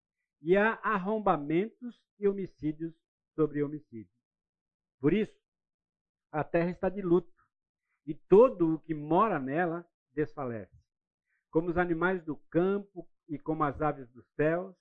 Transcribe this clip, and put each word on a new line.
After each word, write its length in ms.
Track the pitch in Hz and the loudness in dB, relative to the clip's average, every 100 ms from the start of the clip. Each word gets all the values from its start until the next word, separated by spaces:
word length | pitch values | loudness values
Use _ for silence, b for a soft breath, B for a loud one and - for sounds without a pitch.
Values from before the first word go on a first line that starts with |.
| _ _ _ _ | _ _ _ _
E 140 | 151 196 | 2 4
há 180 | 220 220 | 4 0
arrombamentos 1200 | 208 208 185 220 196 156 143 165 220 - 240 - _ _ | -2 -2 -2 0 0 0 0 0 0 -6 -16 -16 _ _
e 80 | 202 | -2
homicídios 680 | 196 180 - 151 151 165 - _ _ _ | -2 -6 -6 -6 -4 -10 -12 _ _ _
sobre 280 | - 151 147 | -2 -2 0
homicídio. 500 | 147 151 - 113 101 _ _ _ _ _ _ _ _ _ | -4 -6 -14 -16 -18 _ _ _ _ _ _ _ _ _
Por 120 | 143 | 0
isso, 260 | 202 208 _ _ _ _ _ _ _ _ _ _ | 2 -2 _ _ _ _ _ _ _ _ _ _
a 100 | 151 | -8
terra 280 | - 170 175 | -2 -2 -2
está 180 | 175 185 | -2 -6
de 120 | 196 | -4
luto, 320 | 185 180 - _ _ _ _ _ _ _ | 2 2 2 _ _ _ _ _ _ _
e 100 | 143 | -14
todo 600 | 156 _ 196 254 196 165 | -14 _ 8 8 4 0
o 60 | 160 | 0
que 140 | - | -4
mora 440 | 151 147 170 220 160 | -8 0 2 2 0
nela 500 | 131 151 175 170 - _ _ | -2 -2 -2 -4 -10 _ _
desfalece. 680 | 147 151 - 127 113 95 - _ _ _ _ _ _ _ | -6 -6 -6 -8 -8 -12 -20 _ _ _ _ _ _ _
Como 200 | 160 175 | -2 -2
os 80 | 165 | -2
animais 460 | 175 160 180 185 | 0 0 0 -2
do 120 | 156 139 - | -6 -10 -4
campo 580 | 165 185 202 196 - - _ - | 0 0 -2 -6 -16 -18 _ -14
e 100 | 143 | -10
como 240 | - 156 | -6 -2
as 180 | 147 - | -4 -2
aves 280 | 151 139 120 | -4 -4 -12
dos 160 | 123 - | -20 -12
céus, 400 | - 151 170 190 - | -2 0 0 -4 -14